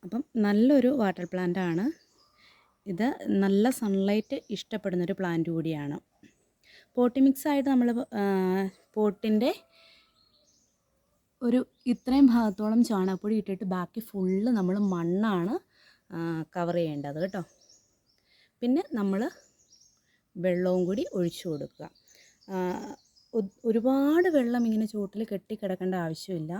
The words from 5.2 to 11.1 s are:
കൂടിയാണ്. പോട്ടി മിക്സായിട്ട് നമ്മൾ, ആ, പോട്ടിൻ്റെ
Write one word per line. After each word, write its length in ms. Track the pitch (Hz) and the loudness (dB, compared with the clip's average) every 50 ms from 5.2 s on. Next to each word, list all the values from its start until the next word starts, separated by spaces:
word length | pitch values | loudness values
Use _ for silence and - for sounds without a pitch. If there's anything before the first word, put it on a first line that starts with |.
| 190 180 170 165 165 165 | -4 -4 -2 -2 -2 -2
കൂടിയാണ്. 460 | 165 160 156 160 160 151 147 143 147 - _ _ _ _ _ - _ _ _ _ _ _ _ _ - - - _ _ | -2 -4 -4 -4 -4 -6 -6 -8 -8 -10 _ _ _ _ _ -20 _ _ _ _ _ _ _ _ -20 -20 -20 _ _
പോട്ടി 240 | - 247 247 233 277 | 2 2 2 4 4
മിക്സായിട്ട് 480 | 269 277 269 - - 311 285 277 269 269 | 4 4 4 2 0 0 0 2 2 2
നമ്മൾ, 200 | 277 254 240 240 233 233 254 - - | 2 4 4 2 0 0 -4 -6 -4
ആ, 80 | 220 202 196 196 190 190 185 185 190 196 190 190 _ _ _ _ | -2 0 0 2 2 2 2 0 0 -2 -4 -6 _ _ _ _
പോട്ടിൻ്റെ 580 | 214 214 208 196 _ - 220 214 214 226 277 392 - _ _ _ _ _ _ _ _ _ _ _ _ _ _ _ _ _ _ _ _ _ _ _ _ _ _ _ _ _ _ | 0 0 0 0 _ -2 0 0 2 2 0 -2 -4 _ _ _ _ _ _ _ _ _ _ _ _ _ _ _ _ _ _ _ _ _ _ _ _ _ _ _ _ _ _